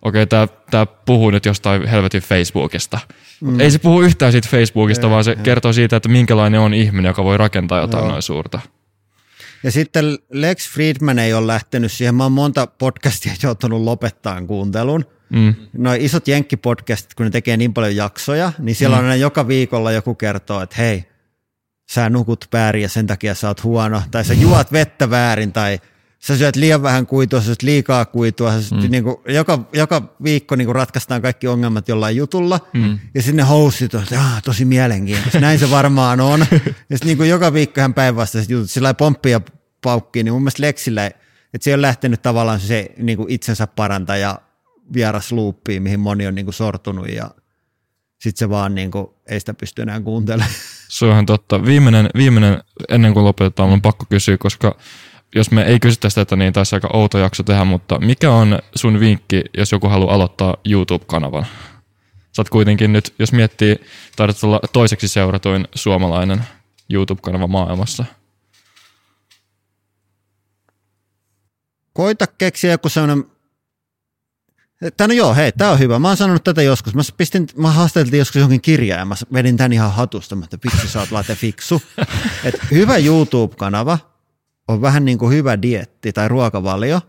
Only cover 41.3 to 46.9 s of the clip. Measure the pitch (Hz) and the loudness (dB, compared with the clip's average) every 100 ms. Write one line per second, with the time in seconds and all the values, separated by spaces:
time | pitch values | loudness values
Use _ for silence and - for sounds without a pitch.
41.3 | _ _ 127 - 139 139 127 135 117 135 | _ _ -6 -2 0 0 0 -2 -2 -2
42.3 | 117 113 110 95 113 98 - 117 110 104 | -2 0 -2 -2 -4 -4 -8 -6 -4 -4
43.3 | 127 - 110 107 - 104 98 90 101 98 | -6 -4 -4 -4 -4 -4 -4 -4 -4 -4
44.3 | 98 _ _ _ _ _ 123 110 104 - | -6 _ _ _ _ _ -4 -2 -2 -4
45.3 | 117 107 92 - 98 95 101 101 101 101 | -4 -4 -6 -8 -6 -4 -2 -2 -2 -4
46.3 | 95 98 101 110 95 - | -6 -8 -6 -6 -6 -8